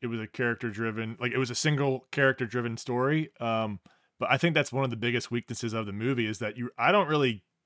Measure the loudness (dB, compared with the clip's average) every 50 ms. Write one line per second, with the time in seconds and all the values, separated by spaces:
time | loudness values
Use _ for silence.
0 | -6 -4 -4 -4 -6 -6 -4 0 0 0 0 -2 -4 -6 -4 -2 -2 -2 -2 -2
1 | -4 -6 -4 -4 -4 0 0 0 0 0 -2 0 2 2 2 2 2 0 0 -2
2 | -6 _ 0 4 4 4 4 2 -2 -2 -2 -2 -2 -2 -4 -6 -4 -2 0 2
3 | 2 2 2 2 0 -2 -6 -4 -2 0 0 0 0 -2 -4 -8 -12 _ _ _
4 | _ _ _ -6 0 0 2 2 2 2 2 0 0 0 -2 -2 -2 -2 -2 -2
5 | -2 0 0 -2 -2 -2 -4 -4 -4 -6 -8 -6 -6 -4 -4 -4 -4 -4 -6 -4
6 | -2 0 0 0 0 -2 -2 -4 -6 -6 -6 -6 -8 -8 -2 2 4 6 6 6
7 | 4 4 4 4 4 2 0 -2 -8 _ _ _ _